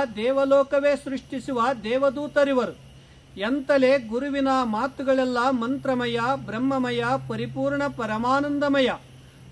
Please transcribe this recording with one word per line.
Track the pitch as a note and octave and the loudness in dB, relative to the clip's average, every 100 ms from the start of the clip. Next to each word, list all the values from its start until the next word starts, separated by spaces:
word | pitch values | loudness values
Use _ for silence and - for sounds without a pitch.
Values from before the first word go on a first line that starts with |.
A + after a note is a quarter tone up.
| C4+ G#3 | 0 -2
ದೇವಲೋಕವೇ | A#3+ C4+ C#4 C#4 C#4 C#4+ C#4+ C#4 | 0 2 4 4 4 2 2 0
ಸೃಷ್ಟಿಸುವ | C#4 C4 - C4+ - A#3+ A#3+ A#3+ | -4 -8 -8 -10 -4 0 0 -2
ದೇವದೂತರಿವರು. | G3+ B3+ C#4 C4 G3 D4 C#4 C4 A#3 - - - - - - F#3+ | -2 0 0 0 -2 2 4 2 0 -6 -18 -20 -20 -20 -18 -6
ಎಂತಲೇ | G#3 C#4+ C4+ C#4+ B3+ C#4 | -4 -2 2 4 6 4
ಗುರುವಿನ | A3+ A#3 C#4+ C#4 C4+ C4 | 0 -4 -2 0 2 2
ಮಾತುಗಳೆಲ್ಲ | A#3 G#3+ C4+ - C4+ C4 B3+ B3 C#4 | 0 -2 -4 -4 0 2 2 2 2
ಮಂತ್ರಮಯ, | B3+ A3+ C#4 C4 B3+ A#3+ A#3 A#3+ C4+ | 0 -2 -4 -2 -2 0 -2 0 -2
ಬ್ರಹ್ಮಮಯ, | G3+ G#3+ C4+ C4+ B3 A#3+ A#3 C4 - | -4 -2 0 0 0 0 0 -2 -4
ಪರಿಪೂರ್ಣ | A3 A#3+ C4 C#4 C#4+ C#4+ | -6 -6 -2 -2 0 -4
ಪರಮಾನಂದಮಯ. | B3+ A3 A3 A#3+ C#4 D4 C#4+ C#4+ C#4 A#3+ E3+ - - - - - | -4 -4 -2 2 2 2 0 0 2 2 0 -10 -20 -20 -20 -20